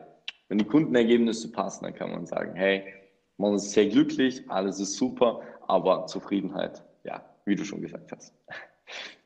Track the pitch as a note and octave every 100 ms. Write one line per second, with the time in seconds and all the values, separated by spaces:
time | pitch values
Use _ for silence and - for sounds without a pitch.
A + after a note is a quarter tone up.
0 | - - - - - G2+ G#2 D3+ D3+ B2
1 | A2+ A#2+ A#2 G#2+ - - G2 - F2+ F2
2 | E2 E2+ F2 - E2 F2 G2 G2 - -
3 | - _ _ - G#2 G3+ - - - B2+
4 | - - C3 B2 - F#2 G2 F#2+ G2 -
5 | B2+ - A#2+ G#2 - - - F#2+ F2+ F2
6 | F2+ G2 - G2 F#2 F2+ E2+ - - _
7 | - - - _ - F#2 - E2 E2 -
8 | - - - _ - - - _ - -
9 | - -